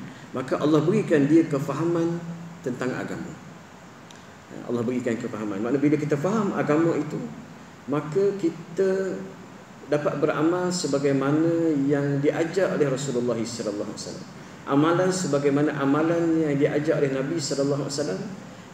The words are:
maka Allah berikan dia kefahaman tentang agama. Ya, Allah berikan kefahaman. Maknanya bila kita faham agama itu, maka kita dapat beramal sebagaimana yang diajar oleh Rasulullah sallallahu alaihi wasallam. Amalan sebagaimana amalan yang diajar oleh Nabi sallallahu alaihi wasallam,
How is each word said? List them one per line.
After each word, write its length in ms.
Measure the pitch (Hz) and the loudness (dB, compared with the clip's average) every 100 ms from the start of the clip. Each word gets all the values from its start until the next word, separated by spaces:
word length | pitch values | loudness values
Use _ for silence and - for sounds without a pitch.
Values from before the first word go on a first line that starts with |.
| - - - 123 | -12 -16 -10 -8
maka 240 | 127 175 | -4 0
Allah 240 | 147 156 151 | 4 4 4
berikan 400 | 214 - 156 139 | 2 4 4 6
dia 160 | 160 - | 6 4
kefahaman 720 | 139 143 143 165 170 170 170 - - - - | 0 -2 -2 0 0 0 -2 -6 -12 -14 -10
tentang 320 | 135 120 127 | -8 -4 -4
agama. 380 | - 95 95 - - - - - - - - - - - - - | -4 -6 -8 -10 -12 -16 -18 -20 -20 -20 -20 -20 -20 -20 -20 -16
Ya, 160 | - - | -12 -4
Allah 140 | 120 117 | -2 -2
berikan 320 | 127 120 110 | -2 -2 -2
kefahaman. 480 | 117 104 107 98 117 | -4 -6 -6 -4 -2
Maknanya 160 | 139 | 2
bila 160 | 147 151 | 2 2
kita 160 | 147 | 2
faham 400 | 147 185 220 202 | 0 0 0 0
agama 400 | - 135 147 170 | 0 2 2 2
itu, 240 | 135 - - 240 - - - - - - | 0 -2 -6 -8 -12 -16 -18 -20 -16 -4
maka 480 | 143 147 196 202 196 | -4 0 2 2 2
kita 800 | 170 - - 170 190 190 190 - - - - - - - - | -2 -2 -6 0 2 2 -2 -6 -8 -14 -18 -18 -20 -18 -2
dapat 320 | 147 143 143 | 0 0 0
beramal 480 | 147 135 160 180 180 | 0 2 2 2 0
sebagaimana 1040 | 180 147 139 143 139 135 151 165 165 165 147 | 0 0 2 4 4 4 4 4 4 2 2
yang 400 | 139 143 143 143 | 2 2 2 2
diajar 560 | 147 151 165 190 185 180 | 2 2 0 2 0 2
oleh 80 | 143 | 2
Rasulullah 480 | 131 - 120 120 113 | 0 -2 0 0 0
sallallahu 560 | 110 - 104 101 104 | -2 -4 -4 -4 -6
alaihi 80 | 104 | -8
wasallam. 280 | 92 - - - - - - | -10 -12 -14 -16 -16 -14 0
Amalan 400 | 139 156 175 185 | 4 4 4 2
sebagaimana 640 | 180 156 139 143 139 151 143 | 2 0 2 2 4 2 2
amalan 640 | 135 147 160 170 170 160 | 2 2 4 2 2 2
yang 160 | 156 139 | 2 2
diajar 480 | 139 151 151 147 | 2 2 2 2
oleh 80 | 143 | 2
Nabi 240 | 135 139 165 | 0 -2 -2
sallallahu 480 | - 135 139 143 | -2 0 0 0
alaihi 120 | 139 151 | -2 -4
wasallam, 220 | 147 190 - - - - - | -4 -4 -6 -10 -14 -16 -18